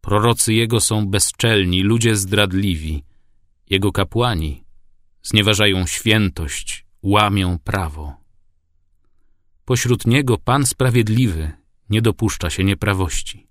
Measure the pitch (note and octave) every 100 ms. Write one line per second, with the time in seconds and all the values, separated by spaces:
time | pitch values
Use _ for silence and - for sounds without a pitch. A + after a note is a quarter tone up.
0 | - G2+ A2+ A#2 - A2 A2+ A#2 - G#2+
1 | G2+ G2 - - A#2 G#2+ F#2 F2+ G2 A#2
2 | A#2 G#2+ F#2+ G2+ G2+ F#2 G2 E2 D#2+ D2+
3 | - _ _ _ _ _ _ F#2+ G2+ -
4 | G2 A2+ A#2+ G2 D#2+ C2+ - - - _
5 | _ _ - G#2+ G#2 G#2 G#2 F#2+ F2+ -
6 | - A2 G2+ - D#2 - - - - _
7 | G2 G2+ G#2 G2+ F#2 F2+ - G2 E2+ D2+
8 | D2+ C#2 _ _ _ _ _ _ _ _
9 | _ _ _ _ _ _ - B2 A#2+ A#2
10 | A#2 B2+ C#3 A2 - C3 C#3 - B2+ A#2+
11 | A2 A2 B2 D#2+ D#2 D#2 _ _ _ G#2
12 | A2+ G2 G#2+ - F2 - F#2+ G2 G2 G2
13 | F2+ - - - _